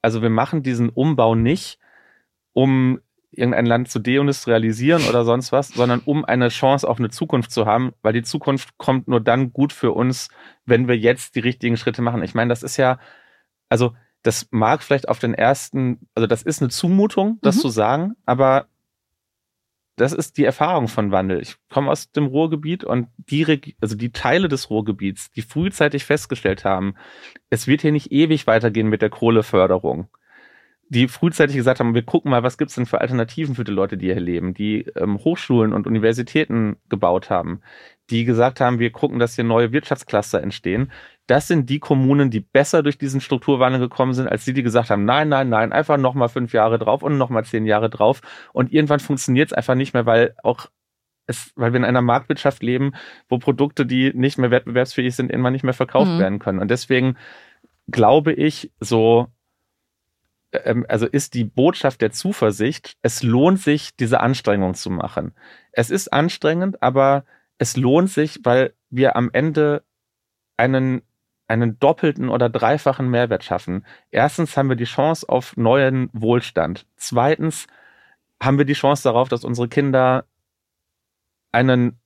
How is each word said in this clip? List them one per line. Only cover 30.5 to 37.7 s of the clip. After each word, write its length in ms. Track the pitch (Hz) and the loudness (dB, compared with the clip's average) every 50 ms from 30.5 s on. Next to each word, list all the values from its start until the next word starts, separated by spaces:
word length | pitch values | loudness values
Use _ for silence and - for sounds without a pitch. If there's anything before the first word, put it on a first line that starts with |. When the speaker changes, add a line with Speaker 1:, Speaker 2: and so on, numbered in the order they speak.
| _ _ _ _ _ _ _ _ | _ _ _ _ _ _ _ _
Speaker 1:
die 180 | - 120 127 | 2 2 2
frühzeitig 480 | 127 - - - 175 156 - 156 143 139 | 2 0 -2 -2 -2 4 2 2 2 2
gesagt 240 | 135 117 131 127 - | 2 2 2 2 2
haben, 160 | 123 117 113 | 0 0 0
wir 80 | 120 113 | 0 0
gucken 260 | - - 170 _ 143 | 0 -2 0 _ 2
mal, 140 | 131 120 117 | 0 2 2
was 140 | 127 - | 0 -2
gibt's 180 | - 151 147 - | -4 -6 -6 -4
denn 100 | - 123 | -6 -4
für 160 | - - - | -2 -2 -2
Alternativen 540 | - 123 127 123 117 117 - 160 160 143 127 | -2 -2 -2 -4 -4 -4 -6 -8 -6 -6 -6
für 80 | 120 117 | -6 -6
die 80 | 104 | -4
Leute, 240 | 101 95 95 98 - | -2 -2 -2 -2 -4
die 100 | 95 92 | -6 -4
hier 120 | 92 92 - | -4 -2 -2
leben, 340 | 90 87 87 85 87 90 87 | -4 -4 -4 -4 -4 -6 -6
die, 280 | - 104 107 107 107 - - - | -4 -4 -4 -4 -4 -6 -8 -6
ähm, 220 | - 85 104 101 101 | -4 -2 -2 -2 -2
Hochschulen 520 | - 160 175 - - - 131 117 110 110 - | -2 -2 -2 -2 -2 0 2 2 2 2 0
und 140 | 104 101 | -2 -2
Universitäten 880 | - 113 110 107 113 117 120 120 - - 156 156 - 113 117 110 104 - _ _ _ | -2 -2 2 2 0 0 0 -6 -2 -2 -2 0 0 -2 -2 -2 -2 -4 _ _ _
gebaut 400 | 117 101 - 87 90 95 - - | -4 0 0 0 0 0 0 -2
haben, 320 | 104 90 85 82 87 92 _ - | -2 -2 -2 -4 -8 -10 _ -20